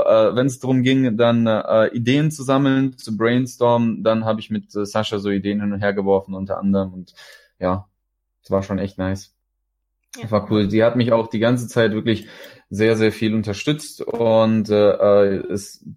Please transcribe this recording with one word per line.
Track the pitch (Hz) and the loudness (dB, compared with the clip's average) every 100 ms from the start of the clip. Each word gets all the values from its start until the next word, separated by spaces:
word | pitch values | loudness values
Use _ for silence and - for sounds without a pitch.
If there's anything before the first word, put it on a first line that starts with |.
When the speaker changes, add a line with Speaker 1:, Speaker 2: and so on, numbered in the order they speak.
Speaker 1:
äh, | - 110 110 | 6 4 4
wenn's | 110 135 123 | 2 0 -2
drum | 127 131 | -2 0
ging, | 127 135 131 107 | 2 2 2 2
dann, | 117 117 113 | 2 2 2
äh, | 107 - 110 110 | 0 0 2 2
Ideen | 123 117 139 156 | 0 0 0 0
zu | 151 | -2
sammeln, | 131 135 139 135 135 127 | -2 0 2 2 0 -4
zu | - 104 | -10 -2
brainstormen, | 113 123 127 - 120 120 117 107 | 0 0 -2 0 2 2 0 0
dann | 107 110 | 0 0
hab | 110 107 | 0 -4
ich | - | -4
mit, | 107 - | -8 -8
äh, | 104 | -6
Sascha | 101 110 107 104 | -4 -4 -4 -4
so | 101 | -2
Ideen | 98 101 104 | -2 -2 -2
hin | 104 | -4
und | 98 | -2
her | 101 | -2
geworfen, | 101 98 98 - | -2 0 0 -2
unter | 95 98 90 | -8 -8 -4
anderem, | 98 98 95 | 0 0 -2
und | 92 90 - - - _ - | -8 -18 -20 -20 -20 _ -8
ja, | 90 92 - _ _ _ _ _ | -4 -4 -6 _ _ _ _ _
es | - | -4
war | 98 | -4
schon | 98 98 | -2 -6
echt | 95 - | -6 -6
nice. | 92 98 - _ _ _ _ _ _ _ _ - | -6 -6 -10 _ _ _ _ _ _ _ _ -14
Speaker 2:
Ja. | |
Speaker 1:
Das | 110 | -4
war | 107 101 | -4 0
cool. | 107 98 | -2 0
Die | 107 | 2
hat | 113 123 | 2 2
mich | 120 | 0
auch | 113 110 | 0 0
die | 110 | -2
ganze | 117 123 117 | 0 0 -2
Zeit | - 113 | 0 0
wirklich | 107 113 107 - - - - - | 0 -2 -2 -4 -20 -20 -20 -10
sehr, | 101 110 110 | -2 0 2
sehr | 110 | 0
viel | 104 110 | 0 -2
unterstützt | 110 104 98 - 151 - - | -2 -4 -6 -4 -6 -6 -14
und, | - 117 117 113 110 110 104 | -8 -2 2 4 4 2 2
äh, | 104 104 | 4 4
äh, | - 104 101 101 95 - | 4 4 4 4 0 -4
es | 101 - - - | -8 -10 -18 -20